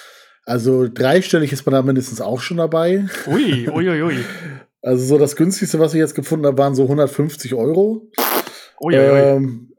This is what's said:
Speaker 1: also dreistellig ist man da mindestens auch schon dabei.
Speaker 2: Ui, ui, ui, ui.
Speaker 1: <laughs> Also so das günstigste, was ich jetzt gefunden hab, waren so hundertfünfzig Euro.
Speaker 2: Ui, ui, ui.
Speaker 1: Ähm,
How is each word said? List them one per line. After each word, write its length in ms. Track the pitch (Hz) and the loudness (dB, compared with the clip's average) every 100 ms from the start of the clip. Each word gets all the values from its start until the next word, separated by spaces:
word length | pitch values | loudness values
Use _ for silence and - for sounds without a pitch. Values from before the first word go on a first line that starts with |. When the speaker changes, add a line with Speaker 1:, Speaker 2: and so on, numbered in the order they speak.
| - - _ _ - | -20 -20 _ _ -6
Speaker 1:
also 420 | 123 120 131 123 | -2 2 2 0
dreistellig 600 | 120 131 180 185 170 143 | 0 2 2 2 -2 0
ist 140 | 135 - | -4 0
man 80 | |
da 80 | 135 | 0
mindestens 400 | 135 131 123 113 | 2 0 -2 -8
auch 180 | 101 123 | -6 -6
schon 160 | - 170 | -6 -4
dabei. 480 | 160 160 170 196 196 - - | -2 0 0 0 -2 -8 -2
Speaker 2:
Ui, 420 | 180 240 131 117 | 0 0 0 -2
ui, 200 | 160 180 | -2 -2
ui, 120 | 156 | 0
ui. 140 | 165 127 | -2 -4
Speaker 1:
<laughs> 60 | 117 - 160 135 _ _ - | -8 -12 -14 -16 _ _ -2
Also 200 | 127 127 | 0 2
so 120 | 147 | 4
das 200 | 139 - | 4 2
günstigste, 420 | 170 190 190 156 | 0 0 -2 0
was 140 | 156 | 2
ich 60 | 160 | 2
jetzt 140 | 151 | 0
gefunden 320 | - 139 160 143 | -2 -4 0 0
hab, 120 | 135 | 2
waren 180 | 139 131 | 2 2
so 140 | 135 | 2
hundertfünfzig 640 | 143 135 - 151 - 123 | 2 0 0 -4 -4 -6
Euro. 560 | 123 123 165 208 220 - - - - - - - - | -2 0 2 0 -2 -8 -6 -2 -4 -6 -16 -20 -8
Speaker 2:
Ui, 120 | 156 | 0
ui, 60 | 135 | 4
ui. 200 | 139 139 | 6 6
Speaker 1:
Ähm, 520 | 139 139 135 117 123 | 4 2 0 -6 -16